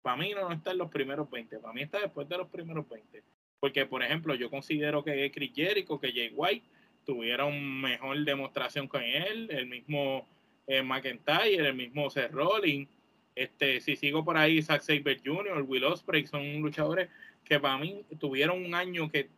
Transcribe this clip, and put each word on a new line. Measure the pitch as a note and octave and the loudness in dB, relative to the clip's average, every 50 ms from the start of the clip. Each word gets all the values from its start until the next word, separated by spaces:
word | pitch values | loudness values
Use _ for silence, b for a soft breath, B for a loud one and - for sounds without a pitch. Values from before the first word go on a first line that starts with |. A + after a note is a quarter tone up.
Pa' | _ C3 B2 | _ -2 -2
mí | C3+ F3 G3 G#3 | -2 -2 -4 -2
no, | G3 F#3+ | -4 -4
no | F3 E3 | -4 -4
está | D#3 - G3 | -4 -4 -2
en | F#3 | -2
los | F#3 F3 E3 | -2 -4 -2
primeros | - - C3+ C3 C#3 D3+ D3+ - | -2 -2 -2 -2 -2 -4 -4 -6
veinte, | C3 A#2+ A2+ - A2 A2 | -8 -12 -10 -10 -14 -12
pa' | A2+ A2+ A2+ | -12 -10 -8
mí | B2 | -8
está | C#3+ D3+ - G3+ | -8 -4 -2 -4
después | G#3 F#3+ - D3+ C#3+ D3 | -4 -2 -4 -8 -8 -6
de | F3 | -6
los | F3+ F3+ | -6 -6
primeros | F3+ - F3+ E3 E3 D#3+ D#3 D3 | -6 -8 -10 -10 -6 -6 -8 -8
veinte. | - A#2 A2 - _ - G#2+ _ _ _ _ _ _ _ _ | -8 -14 -16 -16 _ -20 -20 _ _ _ _ _ _ _ _
Porque, | - C#3 - C#3+ C3+ | -2 2 2 2 2
por | - C3 B2+ B2 | 2 0 -2 0
ejemplo, | A#2 D3+ E3 D#3+ D#3+ C#3 | 0 0 0 0 -2 -2
yo | A#2+ A#2+ A#2+ | -2 -2 -4
considero | C#3 C#3 D3 - D#3 D3 D3 D3 D3 D3 C#3+ | -4 -8 -4 -2 0 0 2 2 2 0 0
que | D#3 D3 C3+ C#3 C#3 | 0 0 0 0 -2
Chris | - D3+ C#3+ B2 - | -2 -4 -8 -6 -2
Jericho, | C#3 D#3+ F#3 G#3+ G3+ F#3 - D#3 C3 | 0 2 2 2 0 0 -2 -4 -2
que | - B2+ | -2 -2
Jay | A#2+ A#2+ A#2 A2+ - | 0 0 -2 -2 -2
White | C3+ D#3 F#3 G#3+ A#3+ _ b b b b b b _ _ | 0 2 2 0 0 _ b b b b b b _ _
tuvieron | - C3+ A#2+ A#2 A#2 A#2+ B2+ C#3+ D3 D3 C#3+ C#3+ C#3 C3+ C3 | -4 -4 -2 0 0 0 2 0 0 0 -2 -6 -6 -4 -2
mejor | C3+ C3 B2 A#2+ C3+ C3+ C#3 D3 D3 | 0 -2 -2 -2 -2 -2 -2 0 2
demostración | D3 C#3 C#3 C3+ C3 _ C3+ B2+ - - C#3+ C3+ | 0 0 0 -2 -4 _ -4 -4 -2 -2 -4 -6
con | C3+ - C3+ | -2 -4 -2
él, | A#2+ A#2 B2+ D3+ F3 G#3 G#3+ A3+ A3+ - | -2 0 0 0 0 -2 -4 -4 -6 -4
el | D#3 C3+ B2+ | -4 -4 -4
mismo, | B2 B2 A#2+ - D3 D3 C#3+ C#3+ C3+ C3+ C3 - b b b b b b b _ | -6 -10 -12 -6 -2 -2 0 0 0 -2 -2 -6 b b b b b b b _
eh, | - C3+ C3 C3 | 0 2 2 2
McIntyre, | B2+ C3 C3+ C3+ C3 A#2+ - _ D3 D3+ F3 A3 A3 F#3+ E3+ D3+ C#3+ | 2 -2 -2 -2 -4 -8 -4 _ 2 4 4 6 4 4 4 4 2
el | C3 | 2
mismo | B2+ B2 A#2+ B2+ D3 C#3+ C3 | 0 -6 -6 -2 -2 -2 0
Seth | - C#3 B2 - | 0 -2 -2 0
Rollins. | - C3 D3+ F3 G#3+ A3 G3+ D#3+ C#3+ C#3 C#3 - _ _ _ _ _ _ _ _ _ | 0 2 4 4 4 4 4 2 2 0 -6 -10 _ _ _ _ _ _ _ _ _
Este, | B2+ B2+ - _ - C#3+ C#3 C3 B2 | -4 -4 -4 _ 0 2 2 2 2
si | - - C#3 | 0 -2 -2
sigo | - - C#3+ D3 D#3+ D#3 | 0 0 2 2 2 2
por | E3+ E3 | 2 4
ahí, | D#3 D3+ D#3 D#3+ D#3 | 6 6 8 6 4
Zack | D3+ - D#3 D3 | 4 2 0 0
Sabre | - - D#3 C#3+ C#3+ C#3+ C3 - - | 4 2 2 2 4 0 0 0 0
junior, | C3+ D#3 F#3 G3+ G3+ F3+ D3+ C#3 | -4 -2 -2 -2 -2 -2 -2 0
Will | C3 C3+ B2+ B2+ | 0 0 2 2
Ospreay, | D3 F3 - - - E3 D#3 - | 2 0 0 -2 2 2 2 2
son | - - C#3+ C#3+ C#3+ D3 D3+ | 2 -4 -4 -4 -4 -4 -2
luchadores | D3+ D3 D3+ E3 D3+ D3+ E3 F#3 F3+ B B B B B B B _ | -2 -2 0 0 0 2 2 0 -2 B B B B B B B _
que | - D3+ C#3+ | 2 2 4
pa' | C#3+ C#3 C3+ | 4 2 0
mí | C3+ D3+ F3+ G3 G3+ G#3 _ D#3+ D#3 | 0 -2 -6 -6 -10 -12 _ -10 -6
tuvieron | - C#3+ C3 C3+ D3 E3 F3+ F#3 F#3 | -4 -2 2 2 2 2 2 0 -2
un | F3 E3+ | -2 -2
año | F3 F#3 F#3 F3+ E3+ D#3 D#3 | -2 -2 -2 -2 -2 -2 0
que | - D3 C3+ - _ | 0 -2 -2 -2 _